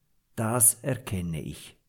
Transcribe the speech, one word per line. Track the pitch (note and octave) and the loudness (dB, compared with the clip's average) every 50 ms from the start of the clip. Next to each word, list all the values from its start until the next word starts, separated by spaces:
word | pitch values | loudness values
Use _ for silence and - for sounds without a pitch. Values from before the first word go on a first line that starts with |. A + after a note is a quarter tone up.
| _ _ _ _ _ _ _ | _ _ _ _ _ _ _
Das | - A2+ A2 A#2 B2 A#2+ - - - - | -4 -2 0 2 4 4 4 4 2 0
erkenne | - C3 - - - G#2 F#2 F2 E2+ D#2+ D2+ | -2 -2 -2 -2 -4 -4 -2 -2 -2 -4 -4
ich. | - - D2+ - - - - _ _ | -6 -8 -10 -12 -14 -18 -20 _ _